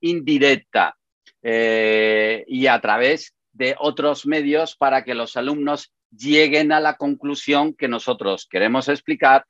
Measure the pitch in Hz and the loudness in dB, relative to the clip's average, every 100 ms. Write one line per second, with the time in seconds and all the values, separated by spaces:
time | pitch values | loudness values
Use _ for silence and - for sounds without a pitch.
0 | 165 170 139 143 139 131 _ 107 82 - | -4 -2 0 4 4 2 _ 0 0 -2
1 | _ _ _ _ 120 113 113 113 110 110 | _ _ _ _ -4 0 0 2 2 2
2 | 107 107 107 110 - 131 131 117 110 110 | 2 2 0 -2 -6 -2 2 2 0 0
3 | 127 160 - _ _ 110 127 135 147 - | 0 0 -6 _ _ -6 -4 -2 -4 -2
4 | 147 139 139 156 143 151 160 - 139 131 | -2 -2 -4 -2 0 0 -2 -2 0 0
5 | 123 120 117 127 131 147 143 143 - _ | -2 -8 -6 -6 -6 -4 -4 -6 -8 _
6 | _ 107 139 151 151 151 151 156 151 151 | _ -10 0 4 4 2 2 0 0 -2
7 | 143 139 143 139 - 143 156 143 131 117 | -6 -6 -8 -8 -2 0 0 -4 -6 -4
8 | - 117 98 92 - 92 107 131 143 143 | -4 -4 -4 -4 -4 -2 0 0 -2 -4
9 | - 151 135 135 | -4 2 4 4